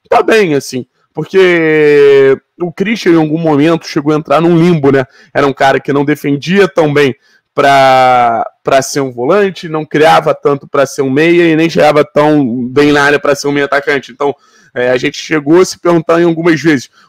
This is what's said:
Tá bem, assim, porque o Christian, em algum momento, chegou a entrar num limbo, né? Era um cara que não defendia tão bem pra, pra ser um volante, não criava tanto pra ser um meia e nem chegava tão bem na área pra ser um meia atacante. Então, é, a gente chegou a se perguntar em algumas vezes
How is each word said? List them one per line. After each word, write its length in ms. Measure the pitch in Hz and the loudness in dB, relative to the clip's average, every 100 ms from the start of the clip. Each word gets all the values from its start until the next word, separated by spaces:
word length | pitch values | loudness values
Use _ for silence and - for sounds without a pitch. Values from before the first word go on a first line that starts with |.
| _ | _
Tá 140 | - | -4
bem, 320 | 339 220 190 | 0 0 0
assim, 320 | 143 - 127 120 _ _ | -2 -4 -10 -12 _ _
porque 1300 | - 156 190 185 175 160 156 151 147 143 139 135 135 _ - | -12 -4 2 2 2 0 2 4 4 4 4 4 0 _ -10
o 120 | 175 | -10
Christian, 400 | - 196 226 180 | -6 -6 -2 0
em 40 | 165 | 2
algum 220 | 156 160 | 0 -2
momento, 500 | 165 143 156 160 - | 0 0 0 -2 -4
chegou 240 | 156 143 | -4 -2
a 40 | 151 | -4
entrar 240 | - 143 | -2 0
num 160 | 165 170 | 2 2
limbo, 360 | 175 165 139 | 2 2 2
né? 120 | 135 127 _ _ | 0 -2 _ _
Era 140 | 131 143 | -2 -2
um 40 | |
cara 280 | 131 135 135 | 0 0 0
que 120 | - | -2
não 120 | 143 | -2
defendia 640 | 143 147 147 139 151 196 185 | -2 -4 -4 -4 -2 0 0
tão 260 | - 156 | 0 0
bem 220 | 143 143 - _ _ _ | 2 0 -2 _ _ _
pra, 960 | - 139 139 135 131 127 123 120 113 - - | -2 2 4 4 4 4 2 2 -2 -6 -8
pra 180 | - 139 | -2 -2
ser 200 | 131 147 | 0 -6
um 100 | 135 | -6
volante, 580 | 120 127 196 196 170 170 | -4 -2 0 0 -4 -10
não 160 | 156 | -10
criava 480 | 151 151 156 160 156 | -4 -2 0 0 0
tanto 360 | 135 143 143 - | -2 -2 -4 -4
pra 180 | 143 131 | -4 -2
ser 160 | - | -4
um 80 | 135 | -4
meia 400 | 135 165 170 170 | 0 0 2 2
e 60 | 156 | 0
nem 120 | 165 | 0
chegava 360 | 170 156 147 | 0 2 2
tão 640 | 147 - 151 151 131 123 123 | 0 0 0 0 0 -4 -4
bem 240 | 131 147 | 0 2
na 100 | 143 | 2
área 160 | 143 143 | 0 0
pra 160 | 143 | -2
ser 140 | 139 143 | -2 -4
um 40 | |
meia 140 | 143 139 | -4 -2
atacante. 460 | 143 143 143 - | -4 -2 -4 -6
Então, 200 | 120 143 - _ _ _ | -6 -6 -6 _ _ _
é, 180 | 123 123 | -4 -2
a 60 | 127 | -2
gente 220 | 143 - | -4 -8
chegou 420 | - 156 143 170 | -6 -4 2 2
a 40 | |
se 120 | 185 - | 2 -2
perguntar 440 | 175 170 160 170 | -2 0 0 0
em 40 | |
algumas 360 | 170 165 170 156 | 0 0 0 0
vezes 280 | 156 143 - _ | 0 -2 -6 _